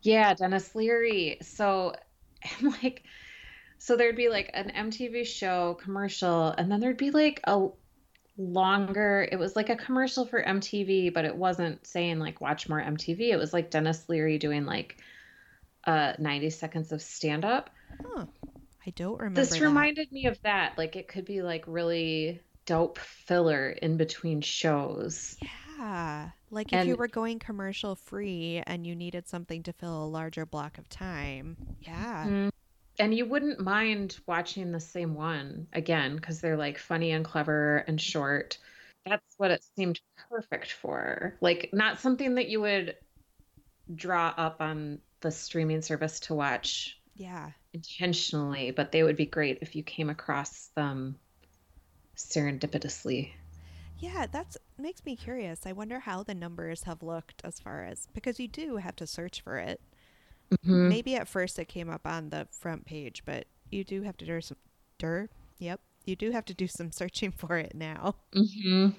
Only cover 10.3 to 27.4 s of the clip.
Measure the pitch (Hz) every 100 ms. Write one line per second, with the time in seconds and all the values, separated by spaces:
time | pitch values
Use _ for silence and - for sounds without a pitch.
10.3 | 233 - 196 190 208 196 196 180 170 156
11.3 | - 185 180 170 - - 175 175 165 156
12.3 | 156 135 151 - 151 - 151 - 170 233
13.3 | 196 151 175 165 156 156 160 - 165 156
14.3 | 156 151 147 143 - - - - - -
15.3 | - - _ - _ - 160 143 - 151
16.3 | 143 151 156 160 165 160 156 - - 156
17.3 | 151 196 254 - - - - 494 453 185
18.3 | - - - - _ - - 180 226 208
19.3 | 196 262 - 302 294 294 302 294 269 254
20.3 | - 214 202 170 - 160 185 185 202 185
21.3 | 202 180 165 160 165 170 170 165 160 156
22.3 | 170 _ - - 165 170 - - - -
23.3 | 175 165 143 135 - 160 160 160 - 165
24.3 | 156 143 - 165 147 139 - 104 151 -
25.3 | - - - 294 311 226 185 160 151 156
26.3 | - _ 214 214 185 175 170 240 233 226
27.3 | 226